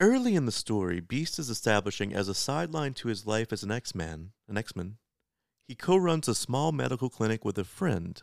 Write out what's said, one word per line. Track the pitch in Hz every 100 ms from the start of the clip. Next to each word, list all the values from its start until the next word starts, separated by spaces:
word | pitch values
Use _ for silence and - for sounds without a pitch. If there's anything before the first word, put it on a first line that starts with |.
Early | 202 262 247
in | 185 123
the |
story, | - - 107 90 87
Beast | 85 123 165 -
is | 131
establishing | 110 117 104 101 - 101
as | 98 98
a |
sideline | 95 - 147 170 156 139
to | 131 117
his | 101 107
life | 110 113
as | 107
an | 101
X-Man, | 117 - 92 82 78 90 - -
an | 101
X-Men. | - 92 90 110 _ _ _ _ _ _ -
He |
co-runs | 123 - 190 175 160 127
a |
small | 110 - 127 160
medical | 143 123 127 131
clinic | - 110 113
with | 104 98
a |
friend, | 90 - 185 92 85 -